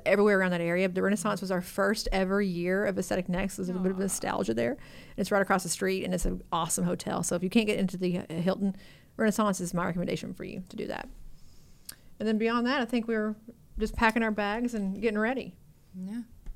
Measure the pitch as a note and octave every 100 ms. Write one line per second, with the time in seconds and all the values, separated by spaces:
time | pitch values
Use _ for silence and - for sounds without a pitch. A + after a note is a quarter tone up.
0 | - G#3 G#3 G3 F#3 F3 E3+ F3 F#3+ F#3
1 | F#3+ G#3 G#3+ G3+ F#3 F#3 F3+ - G3 A3
2 | - F#3+ F#3+ G3+ G3 E3+ F3 F#3+ G#3 F#3+
3 | F#3 G3 F#3 F3+ G3 - F3+ F#3 F#3 F#3
4 | F#3+ - G3+ - G3+ A3+ A#3 C#4 - -
5 | - - G3 G3+ F#3+ G3 F3 - F#3+ F#3+
6 | F#3 F3+ F3+ F3+ - E3 E3 - F3 F3+
7 | - F3+ E3+ F3 F#3 A#3 G#3+ G#3 F#3 F3+
8 | F#3 F3+ - E3 F3+ F#3+ G3 - - -
9 | - - A3 G#3 G#3 F#3 F3 F3 F3+ F3
10 | F3 - - - - - F#3 - - -
11 | - - - - - - - - - -
12 | - - G#3+ A3 A3+ A#3+ A#3+ C#4+ A3+ A#3+
13 | A3+ A3 G#3+ G#3 - - - - G#3+ -
14 | A3+ A3+ A3 G#3 G3+ A3 A#3+ A3+ F#3+ G3
15 | A3+ G#3+ A3 C4 - - - - - F#3
16 | F#3+ A#3 A3 - -